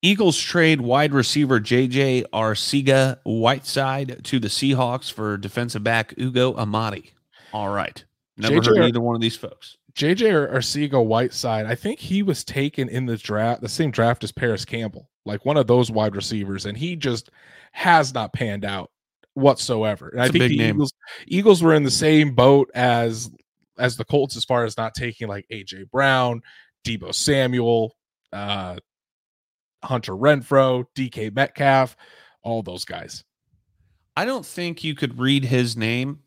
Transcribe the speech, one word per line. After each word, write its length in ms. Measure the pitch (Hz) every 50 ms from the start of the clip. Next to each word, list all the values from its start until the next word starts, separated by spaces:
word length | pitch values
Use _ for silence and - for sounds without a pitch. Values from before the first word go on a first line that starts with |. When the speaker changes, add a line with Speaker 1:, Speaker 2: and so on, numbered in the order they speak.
Speaker 1:
Eagles 360 | 156 180 202 196 220 180 147 -
trade 420 | - - - 175 165 160 160 143
wide 320 | 120 120 127 139 151 147
receiver 460 | 139 139 120 - - 147 147 131 131 117
J 300 | 107 - 120 123 135 127
J 360 | 123 139 139 135 127 127 - -
Arcega-Whiteside 1900 | - 107 110 110 107 - - - - 143 135 135 135 135 131 135 127 - _ - 110 113 113 117 135 131 - - - 143 139 131 131 139 143 127 123 - -
to 140 | - - 131
the 100 | 110 101
Seahawks 640 | - - 135 135 139 127 127 120 123 131 - -
for 260 | - - 110 107 104
defensive 460 | 98 98 101 - 120 120 120 117 -
back 320 | 104 117 117 113 110 - - -
Ugo 360 | 127 131 123 123 127 131 -
Amadi. 580 | - 117 104 104 110 113 110 104 87 - _ _ _ _ _ _ _ - -
All 180 | - 107 104 98
right. 340 | 101 101 90 - - - - _ _ _ _ _ _
Never 200 | - 104 117 143
Speaker 2:
J 40 | 165
J 80 | 110 -
Speaker 1:
heard 100 | 107 104
Speaker 2:
Ar- 100 | 165 -
Speaker 1:
either 120 | 117 120
one 140 | 117 120 117
of 80 | 113
these 140 | 113 113 110
folks. 420 | - - - - _ - - - _ _ _ _
Speaker 2:
J 200 | - 143 156 180
J 160 | 202 240 220
Ar-, 180 | 196 156 143 -
Arcega-Whiteside, 1160 | - 131 120 - - 143 151 143 135 131 117 110 110 117 127 123 - - - 123 113 110 107
I 80 | 107 120
think 240 | - - 202 254 -
he 240 | - - 185 196
was 220 | 208 196 160 - -
taken 440 | - - 139 139 147 - - 131 123
in 160 | - 127 131
the 100 | 123 117
draft, 460 | 110 - - 104 107 110 117 120 -
the 60 | 120 110
same 220 | - - 165 147
draft 320 | 117 - 113 117 123 -
as 80 | - -
Paris 340 | - - 131 120 107 95 -
Campbell, 440 | - - 117 113 107 - - - _ _ _ _
like, 200 | 107 104 104 _
one 100 | 131 147
of 100 | 151 127
those 240 | 107 120 123 123 113
wide 240 | 113 107 107 107 98
receivers, 520 | 101 98 - 113 107 98 98 98 98 95
and 100 | 101 101
he 180 | 117 147 175 180
just 360 | 160 143 135 120 113 - _ _ _ _ - - - - _
has 400 | _ - - 185 170 160 147 127
not 200 | 131 131 110 104 -
panned 300 | - 127 110 101 101 98
out 260 | 101 101 95 87 - _ _ _ _ _ _ _ _ _
whatsoever. 760 | 135 135 139 131 - - - 123 110 110 107 104 87 - -
And 100 | - 123
I 60 | 123
Speaker 1:
It's 40 | 127
a 80 | 127 -
Speaker 2:
think 40 |
Speaker 1:
big 80 | 127 123
Speaker 2:
the 80 | - -
Speaker 1:
name. 160 | 110 113 107
Speaker 2:
Eagles, 160 | 147 147 135 - _ _ - - - -
Eagles 360 | - - 185 202 220 196 165
were 120 | 165 165 160
in 80 | 151
the 80 | 147 135
same 440 | 131 - 156 156 156 151 151 143 127
boat 360 | 120 123 131 139 139 135 - -
as, 560 | 127 123 123 120 117 117 117 113 113 123 117 - _ _ _ _ _ _ _ _ -
as 180 | 123 123 117
the 80 | - 123
Colts 320 | _ - 147 139 139 -
as 80 | 117 -
far 200 | - 127 120 117
as 100 | 110 104
not 180 | - 113 110 -
taking, 320 | - 123 120 110 _ 120
like, 200 | 107 101 101 - _
A 140 | 113 107 98
J 200 | - 92 95 98
Brown, 580 | - - 131 139 135 131 131 127 123 120 117 - - - - - _ _ _ _
Deebo 300 | 123 117 101 87 87 -
Samuel, 840 | - - - 147 135 131 123 123 123 117 117 117 113 113 110 _ _ _ _ _ _ _ _
uh, 440 | - 101 101 101 101 98 95 90 87 90 _ _ _ _ _ _ _ _ _ _ _ _ _ _ _ _ _ _ _ _ -
Hunter 280 | 123 135 120 110 -
Renfrow, 720 | 95 95 123 147 151 139 117 - 143 135 135 131 127 123 123 _ _
D 140 | - 131 120
K 220 | - - 110 110
Metcalf, 680 | 101 131 139 135 _ - 143 139 135 135 131 123 - _ - _ - - - _ _ _
all 200 | _ 117 117 113
those 220 | 104 92 90 90 -
guys. 400 | - 90 87 82 - - - _ _ _ _ _ _ _ _ _ _ _ _ _ _ _ _ _ _ _
Speaker 1:
I 80 | 147 185
don't 220 | 247 269 247 -
think 360 | - - - 175 175 165 170
you 120 | - 160 151
could 240 | 135 - 127 120 120
read 260 | 127 131 139 139 135
his 320 | 120 131 127 123 120 113
name. 440 | 117 110 113 117 120 131 139 143 151 _